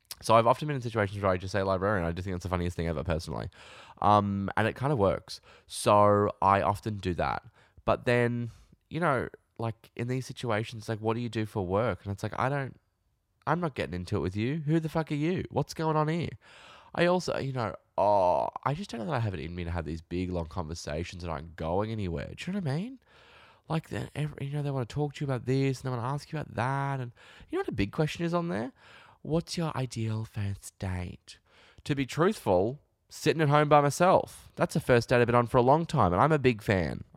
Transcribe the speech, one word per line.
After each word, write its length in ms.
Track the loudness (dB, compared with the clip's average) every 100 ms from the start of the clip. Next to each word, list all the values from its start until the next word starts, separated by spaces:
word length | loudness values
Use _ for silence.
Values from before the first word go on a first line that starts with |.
| -20 -10
So 160 | 4 6
I've 100 | 6
often 220 | 2 0
been 80 | -4
in 60 |
situations 380 | -2 0 0 2
where 120 | 0
I 40 | 0
just 140 | -2
say 140 | -2
librarian. 420 | 0 0 2 0 0
I 60 |
just 120 | -2
think 120 | -4 -6
that's 80 |
the 40 | -2
funniest 280 | -2 -2 -2
thing 100 | -4
ever, 160 | -2
personally. 460 | -2 -2 -2 -8 -8 -12 -20 -20 -18 0
Um, 480 | 4 4 4 -2 -4 -2
and 120 | -2
it 80 | -2
kinda 180 | -2
works. 460 | 2 2 2 -6 -18 _ -20 -16
So 640 | -2 4 6 8 6 4 2
I 220 | 4 4
often 360 | 4 -2 -6 -6
do 140 | -4
that. 280 | -2 -2 -4 -8 _ _ -8
But 200 | -2 0
then, 480 | 2 2 2 -2 -6 -12 _ _ -10
you 120 | -2
know, 300 | 0 0 -2 -10 _ -8
like, 320 | -6 -6 -14 -6
in 100 | -4
these 200 | -4 -6
situations, 640 | -8 -2 -2 -2 -8 -8
like, 120 | -4
"What 140 | -2
do 60 | -2
you 80 | -2
do 160 | -4
for 220 | -4 -4 0
work?" 380 | 0 0 -2
And 80 | -6
it's 100 | -6
like, 160 | -6 -2
"I 100 | -2
don't, 300 | -2 -6 -12 _ _ _ _ _ _ -2
I'm 100 | -2
not 160 | -2
getting 200 | -4 -4
into 220 | -4 -4 -2
it 40 |
with 160 | -2 -2
you. 260 | -4 -2 0
Who 120 | 0
the 100 | 0
fuck 220 | -4 -2
are 60 | -2
you? 260 | -2 -2 -4
What's 240 | -4 -4
going 220 | -4 0 2
on 100 | 0
here?" 320 | -2 -4 -8 -20 -20 -20 -20 -8
I 120 | 0 2
also, 320 | 2 0 -4
you 160 | -4
know, 200 | -4 -4 -6 _ 0
oh, 540 | 4 4 4 2 -2 -2
I 100 | -2
just 160 | -2 -6
don't 100 | -6
know 60 | -2
that 80 |
I 60 | 0
have 120 | 0
it 80 | -2
in 140 | -6
me 100 | -6
to 60 | -4
have 160 | -4 -4
these 160 | -6
big, 280 | -4 -4 -2
long 140 | -2
conversations 800 | -4 -6 -8 -8 -6 -6 -6 -8
that 80 | -8
aren't 260 | -8 -8 -6
going 340 | -2 0 -2
anywhere. 400 | -4 -4 -4 -8 -10
Do 80 | -8
you 60 |
know 80 | -6
what 100 | -4
I 60 | -4
mean? 220 | -6 -12 _ -20 -20 -20 -20 _ -6
Like, 220 | -6 -4
then 220 | -8 -8
every, 320 | -6 -6 -6 -6
you 60 |
know, 100 | -4
they 80 | -4
wanna 140 | -4
talk 300 | -4 -4 -4
to 100 | -4
you 20 | -4
about 200 | -4 0
this 340 | 0 0 -2
and 60 | -6
they 100 | -4
wanna 100 | -4
ask 240 | -6 -8
you 80 | -10
about 160 | -8
that. 460 | -4 -2 -2 -2 -4
And 120 | -8 -12 -20 -20 -8
you 80 | -6
know 40 |
what 80 | -4
a 40 |
big 200 | -2 -4
question 340 | 0 -2 -2 -2
is 80 |
on 140 | -2 -2
there? 240 | -4 -6 -10 -20 -20 -20 _
"What's 340 | -4 -2 -2 -4
your 180 | -4
ideal 520 | -4 -6 -4 -4 -4 -6
first 520 | -6 -6 -6 -12 -8
date?" 600 | -6 -6 -8 -12 -20 -20 _ _ _ -16
To 100 | -6
be 100 | -4
truthful, 760 | -2 2 0 2 2 2 2 -4 _ _ _
sitting 320 | -2 0 4
at 80 | 4
home 220 | 6 8
by 100 | 6
myself. 720 | 6 4 4 4 2 -12 -12 -2
That's 200 | -2 0
a 40 |
first 280 | 4 4 6
date 120 | 4
I've 60 | 6
been 80 |
on 120 | 4 4
for 120 | 4
a 40 |
long 240 | 6 4 2
time, 260 | 2 4
and 80 | 6
I'm 120 | 4
a 60 | 6
big 220 | 2 2
fan, 440 | 0 2 0 -4 -10